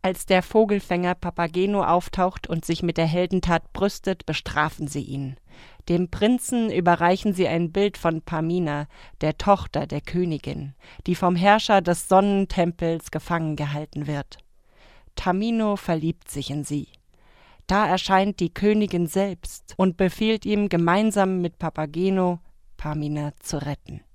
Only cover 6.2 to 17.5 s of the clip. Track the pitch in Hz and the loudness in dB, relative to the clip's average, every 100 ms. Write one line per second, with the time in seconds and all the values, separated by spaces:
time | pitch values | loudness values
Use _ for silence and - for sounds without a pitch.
6.2 | 214 247 - 240 220 - 175 170 175 185 | 2 2 0 -2 0 2 2 4 4 2
7.2 | 214 185 170 165 170 180 202 - 170 160 | 0 0 0 0 0 0 0 0 -2 -2
8.2 | - 165 160 175 160 147 147 - - - | -4 -4 -2 0 -2 -4 -6 -12 -20 -4
9.2 | 156 156 - 196 - - 160 147 - 175 | -4 0 2 2 2 -6 -4 -8 -4 -2
10.2 | 180 151 - 151 143 - - - - 175 | -2 -4 -8 -10 -10 -14 -20 -10 -4 0
11.2 | 180 170 196 214 - 202 175 170 - 190 | 2 4 6 6 6 4 4 -2 4 4
12.2 | 202 196 196 - 170 170 165 165 - 156 | 6 2 0 0 0 0 -4 -4 -6 -10
13.2 | - 170 160 151 147 147 151 147 147 147 | -4 -2 -2 -4 -4 -6 -8 -8 -6 -6
14.2 | 139 - _ _ _ _ - - - - | -8 -16 _ _ _ _ -20 -20 -16 -6
15.2 | 190 185 220 226 214 202 - 160 160 160 | -2 0 0 0 0 -2 -2 -2 -2 -4
16.2 | - 143 135 147 139 147 - _ _ _ | -8 -10 -6 -6 -4 -6 -6 _ _ _
17.2 | _ _ - | _ _ -20